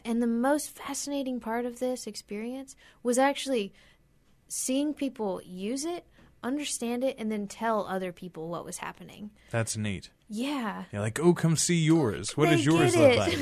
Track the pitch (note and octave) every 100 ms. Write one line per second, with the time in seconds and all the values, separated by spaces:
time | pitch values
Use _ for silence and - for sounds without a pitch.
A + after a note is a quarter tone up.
0 | A#3 A#3 A#3+ A#3 C4 D4 - - - C#4
1 | C#4 C#4+ C4 B3 A3 A#3 B3 A#3+ B3+ B3+
2 | A3 G#3 - G#3 A#3 C4 C4+ - - _
3 | A#3+ A#3+ C#4 C#4 C4+ B3 G3 - _ _
4 | _ _ _ _ - - - C4 D4 C#4+
5 | C#4 A#3+ G#3 F3+ - F3+ G3+ C4+ D#4+ F4
6 | - - - _ A#3 C#4+ C#4+ - A#3 B3
7 | C4 - A3 G#3+ G3+ - A3+ G#3+ - F#3+
8 | F#3 E3+ F3+ E3 D#3+ E3+ - - - F3
9 | F3 - G#3 - - A#2 A2 G#2+ G#2+ F2+
10 | - _ - G#3+ C4+ D4 A3 F3+ F#3 G#3
11 | A2+ B2+ F3 E3+ E3 D#3 - E3+ D#3 E3
12 | B2 F#2 G#2 - D#3 D3+ C#3 E3 C3+ -
13 | C#4 A#3+ - -